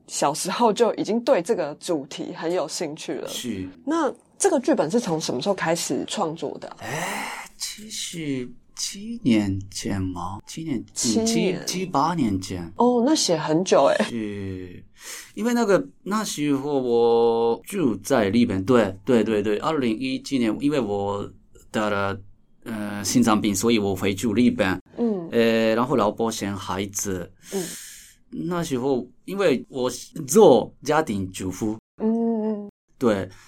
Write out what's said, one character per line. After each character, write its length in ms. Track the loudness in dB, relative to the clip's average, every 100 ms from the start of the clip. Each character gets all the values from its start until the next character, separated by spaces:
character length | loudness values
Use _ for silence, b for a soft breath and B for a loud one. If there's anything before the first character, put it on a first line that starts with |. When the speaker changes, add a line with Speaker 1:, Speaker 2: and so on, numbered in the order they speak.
| -12
Speaker 1:
小 240 | -2 0
时 180 | 0 -4
候 220 | 2 2
就 200 | 4 2
已 100 | 2
经 160 | 0 0
对 220 | 2 2
这 120 | 2
个 200 | -2 -2
主 320 | -6 -4 -4 -4
题 260 | -10 -10
很 160 | -6 -4
有 160 | -2 -4
兴 300 | -6 -8 -8
趣 160 | -8
了。 160 | -8 -6
Speaker 2:
是。 400 | -8 -6 -6 -8 -10
Speaker 1:
那 260 | -4 0 0 -4 _ -2
这 100 | 2
个 100 | 2
剧 140 | 2
本 160 | 2 2
是 80 | 0
从 220 | 0 -2
什 140 | -2
么 80 | -4
时 80 | -2
候 40 |
开 220 | 0 0 0
始 260 | 0 -4 -4
创 260 | -4 -4
作 220 | -4 -8 -8
的 80 | -14
啊？ 80 | -14
Speaker 2:
诶， 60 | -10 -6 -6 -6 B B B -12
其 320 | -12 -10 -12
实 600 | -10 -10 -8 -4 -4 -6 -12 _
七 460 | -10 -10 -8 -10 -4
年 380 | 2 2 2 -2 -6
前 300 | -8 -6 -4
吗？ 380 | -4 -4 -8 -10 -12
七 180 | -10
年， 180 | -4 -6 -6
Speaker 1:
七 260 | -4 0 2
年。 60 | 2
Speaker 2:
七， 320 | 2 2 0 -4
七 180 | -6
八 300 | -2 0 0
年 260 | 2 0 0
前。 320 | -4 -8 -6 0
Speaker 1:
哦， 260 | 2 4
那 100 | 4
写 220 | 2 2 0
很 260 | 2 0
久 220 | 4 6
欸。 180 | 6 4
Speaker 2:
是， 760 | 0 -4 -6 -6 -8 -8 -12 -16 -20 B B B B
因 100 | -6
为 80 | -2
那 100 | 0 4
个， 200 | 4 2 -10
那 220 | -4 -2
时 320 | -2 -2 0 0
候 240 | 0 0
我 800 | 2 4 6 6 6 4 2 0 -4
住 280 | 0 0 0
在 340 | 2 2 4
日 160 | 4 2
本， 180 | 2
对， 320 | 4 4 4 0
对， 180 | 2 2
对， 200 | 4 2
对， 160 | 0 0
二 200 | 0 0
零 160 | 0
一 240 | 0 -2 -6
七 160 | -2 0
年， 180 | 0 0
因 120 | 0
为 100 | 0
我 500 | 0 -2 -2 -4 -6 -12 _ -20 -8
得 200 | -2 0
了， 280 | 0 -2 -4 -10 -20 _ _
呃， 400 | -12 -8 -8 -6
心 180 | 0 4
脏 160 | 4 4
病， 160 | 2
所 160 | 2 2
以 80 | 2
我 160 | 2
回 200 | 0 0
去 120 | 0 0
日 180 | 4 4
本。 300 | 4 0 0 -6 -4
Speaker 1:
嗯。 320 | -2 -2 -2
Speaker 2:
呃， 440 | 2 2 4 2
然 120 | 2 2
后 80 | 2
老 140 | 2
婆 220 | 0 -2
生 240 | -2 -6 -6
孩 300 | -6 -6 -6
子。 440 | -6 -4 -6 -8 -16 B
Speaker 1:
嗯。 100 | -6 -6 B B B B B _
Speaker 2:
那 320 | -8 -4 -4
时 160 | -2 -2
候， 300 | 0 0 -2 _
因 140 | -8 0
为 260 | 2 2 -2
我 180 | -4 -2
是 320 | -4 -12 -10
做 460 | 2 8 10 8 4 -6
家 160 | 0 0
庭 320 | 0 -2 -6
主 180 | -6 -6
妇。 280 | -4 -4 -6 _ -6
Speaker 1:
嗯， 100 | -2
嗯， 540 | 0 0 -2 -2 -6 -10
嗯。 40 | -18 _ -2
Speaker 2:
对， 280 | 0 0 -4 B